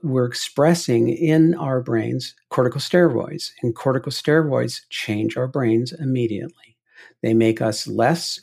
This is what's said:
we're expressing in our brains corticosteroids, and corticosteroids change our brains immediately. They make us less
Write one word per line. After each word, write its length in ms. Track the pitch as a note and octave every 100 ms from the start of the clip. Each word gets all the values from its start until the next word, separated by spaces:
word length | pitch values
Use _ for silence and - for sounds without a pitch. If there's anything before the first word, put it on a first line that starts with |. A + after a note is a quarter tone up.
we're 220 | D3+ C3 A#2+
expressing 840 | - - - D#3 E3+ - A#2 A#2
in 460 | - E3 D#3+ D#3+ F3
our 260 | C#3+ B2+
brains 540 | B2 A#2 A#2 B2+ - - -
corticosteroids, 1000 | - B2 C#3+ - F3+ E3 A#2 - - - -
and 120 | A#2+ -
corticosteroids 1080 | C3+ C3 - - - D#3 D3+ B2 B2 - -
change 460 | - - G#2+ A2 A#2+
our 120 | C3
brains 440 | C#3 A#2 A2+ B2+
immediately. 840 | - C3+ B2+ A2+ G2+ - - _ _ _ - - _
They 100 | A2
make 280 | A2+ A2+ A2
us 260 | A2+ G#2+ -
less 500 | A2+ A#2+ E3+ - -